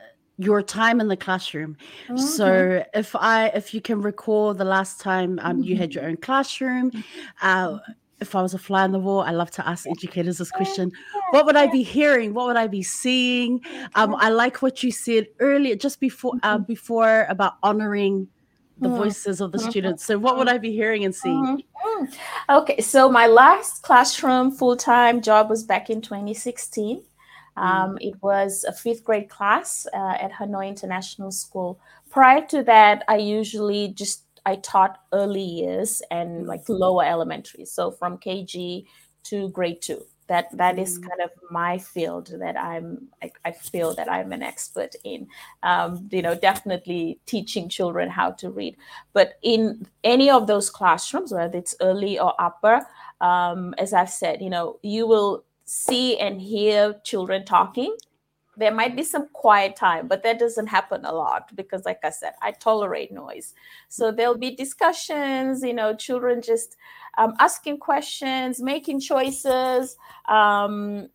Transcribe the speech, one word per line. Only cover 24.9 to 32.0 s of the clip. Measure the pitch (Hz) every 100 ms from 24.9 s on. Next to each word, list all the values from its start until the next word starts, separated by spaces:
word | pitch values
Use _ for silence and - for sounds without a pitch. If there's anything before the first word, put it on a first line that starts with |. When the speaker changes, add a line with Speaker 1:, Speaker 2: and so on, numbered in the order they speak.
| 240 240 240
Speaker 2:
job | 220 214 214
was | 226
back | 220 185 -
in | 220
twenty | 220 202 208
sixteen. | 214 247 240 - - 214 359 - _ _ - _ -
Speaker 1:
Mm. | 185
Speaker 2:
Um, | 185 190 -
it | 208 196
was | 196 196 196 196
a | -
fifth | - 233 226
grade | - 214 208
class, | - 202 262 349 - -
uh, | 196 190 -
at | 196
Hanoi | - 202 196 196
International | 196 190 185 190 - 190
School. | 190 - 190 180 180 _ _